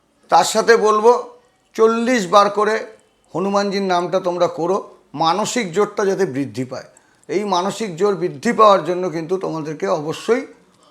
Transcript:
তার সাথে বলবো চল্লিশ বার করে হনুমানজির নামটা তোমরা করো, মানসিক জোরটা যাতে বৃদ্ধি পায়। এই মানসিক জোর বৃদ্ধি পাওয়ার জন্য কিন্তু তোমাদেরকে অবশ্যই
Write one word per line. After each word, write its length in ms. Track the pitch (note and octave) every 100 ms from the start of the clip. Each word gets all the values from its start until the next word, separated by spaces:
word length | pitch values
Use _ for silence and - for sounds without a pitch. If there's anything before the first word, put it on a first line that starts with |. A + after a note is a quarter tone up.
| _ _ -
তার 160 | E3+
সাথে 320 | F3+ A3 A3+ A3
বলবো 640 | G#3 G#3+ A3 B3 - - _ _ _
চল্লিশ 520 | - A3 A3+ A#3 B3+ F3+
বার 240 | G3+ G3+
করে 360 | G3+ G#3+ A3 - - _ _ _
হনুমানজির 480 | D#3 G3 G3+ G3+ G3
নামটা 380 | G3 F3 F3 F#3
তোমরা 280 | F3+ F3 E3+
করো, 480 | - E3+ G3 - - _
মানসিক 580 | C#3+ D#3+ F3+ G#3+ B3 F#3+
জোরটা 320 | E3 G#3 G#3
যাতে 220 | G3 F3+ F#3
বৃদ্ধি 380 | C3+ C3+ G#2+
পায়। 200 | B2 B2 - _ _ _ -
এই 160 | D#3+
মানসিক 520 | G#3 F3+ F#3 F#3+ A3 D#3+
জোর 180 | G3+
বৃদ্ধি 380 | F#3 F3 C#3+ A3
পাওয়ার 320 | A#3 G#3+ F#3+
জন্য 260 | D#3 F3+ F#3
কিন্তু 260 | D#3+ D#3+ F#3
তোমাদেরকে 500 | E3 D#3+ D3+ D3+ G3
অবশ্যই 600 | F3 D3+ D3+ - B3 C#4 - _ _ _